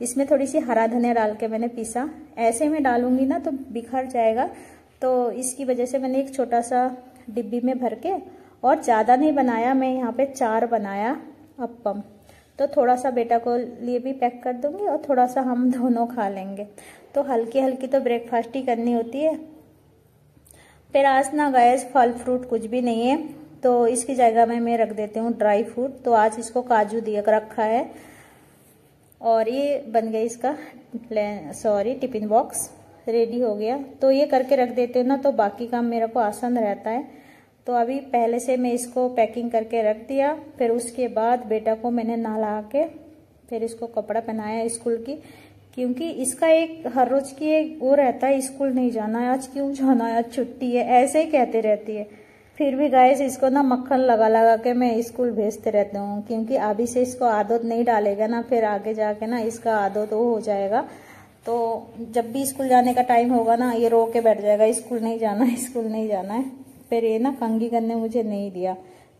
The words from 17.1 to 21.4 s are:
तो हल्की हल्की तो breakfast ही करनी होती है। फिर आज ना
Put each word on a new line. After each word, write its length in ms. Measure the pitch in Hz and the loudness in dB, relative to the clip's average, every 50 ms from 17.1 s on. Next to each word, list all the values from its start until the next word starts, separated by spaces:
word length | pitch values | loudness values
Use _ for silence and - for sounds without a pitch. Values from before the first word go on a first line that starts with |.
| - | -4
तो 80 | 277 | -2
हल्की 380 | 269 262 254 226 233 226 262 269 | -2 0 0 -2 -2 -2 0 0
हल्की 260 | 262 262 254 262 262 | 0 0 0 -2 -2
तो 140 | 254 277 269 | 0 0 0
breakfast 560 | 240 240 240 233 233 - 247 233 233 233 - | 2 0 -2 -2 -2 -2 -2 -2 -2 -2 -6
ही 60 | 269 | -4
करनी 300 | 262 254 233 226 233 240 | -2 -2 0 0 0 0
होती 280 | 240 226 233 233 - 277 | 0 0 -2 -4 -4 -2
है। 380 | 311 320 311 311 - - - - - _ _ _ _ _ _ _ _ _ _ _ _ _ _ _ _ - - - - _ _ _ _ _ | 0 0 0 -2 -8 -16 -20 -20 -20 _ _ _ _ _ _ _ _ _ _ _ _ _ _ _ _ -20 -20 -20 -20 _ _ _ _ _
फिर 140 | - 277 277 | 2 4 4
आज 280 | 277 269 269 277 285 302 | 6 4 4 2 2 0
ना 160 | 294 | 0